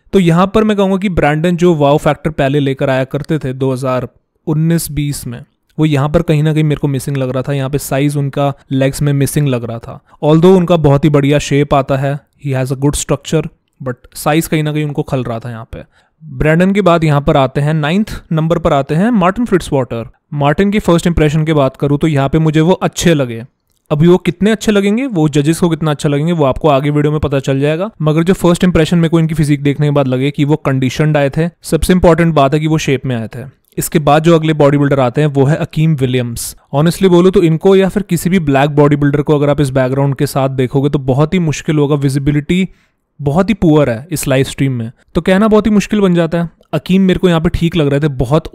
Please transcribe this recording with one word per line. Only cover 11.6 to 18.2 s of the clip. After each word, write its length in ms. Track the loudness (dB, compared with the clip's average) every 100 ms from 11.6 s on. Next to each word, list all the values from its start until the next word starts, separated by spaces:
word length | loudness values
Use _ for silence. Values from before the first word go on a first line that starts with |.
| 0
आता 240 | 0 0 -4
है, 220 | -4 -6 -12 _ -6
he 80 | -4
has 180 | -4
a 60 | -2
good 180 | -2 -2
structure, 460 | -4 -6 -2 -4 -4 -10 _ _
but 340 | -12 -12 -14 -8
साइज 320 | -2 -2 0
कहीं 160 | -2
ना 100 | -2
कहीं 100 | -4
उनको 200 | -4 -6
खल 200 | -4 -4
रहा 160 | -4 -8
था 100 | -10
यहाँ 180 | -14 -14
पे। 120 | -18 -18 _ _ _
ब्रैंडन 480 | -16 -2 0 2 2
के 100 | 2
बाद 220 | 2 2
यहाँ 180 | 2 2
पर 160 | 2 2
आते 240 | 2 0
हैं, 120 | -2
नाइन्थ 480 | -2 -2 -2 -2 -8